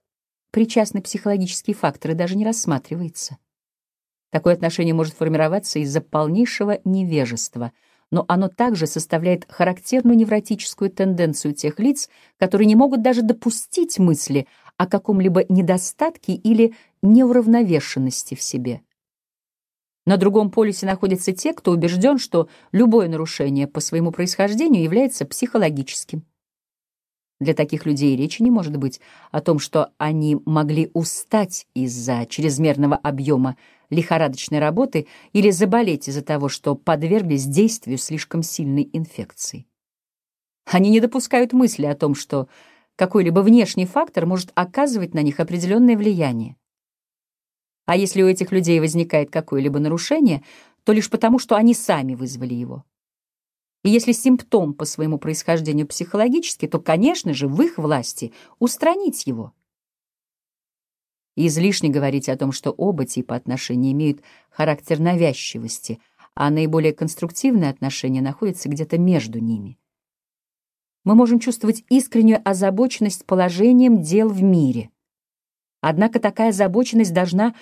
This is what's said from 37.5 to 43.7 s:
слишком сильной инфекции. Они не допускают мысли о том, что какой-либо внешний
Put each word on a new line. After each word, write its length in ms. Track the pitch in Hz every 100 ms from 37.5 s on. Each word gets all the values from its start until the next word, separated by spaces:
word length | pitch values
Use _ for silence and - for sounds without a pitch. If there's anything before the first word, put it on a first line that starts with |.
| 143 220 226 - 131
слишком 440 | - 156 - 165
сильной 480 | 165 - 143 139 143
инфекции. 760 | 160 160 - 101 - - - - _ _ _ _ _ _ _ _ _ -
Они 240 | 180 196
не 120 | 220
допускают 500 | 233 262 - 247 240
мысли 340 | 254 247 - 147
о 100 | 143
том, 200 | 151 139
что 320 | - 139 131 _ _ _ _ -
какой-либо 460 | 185 214 175 175
внешний 440 | 196 233 190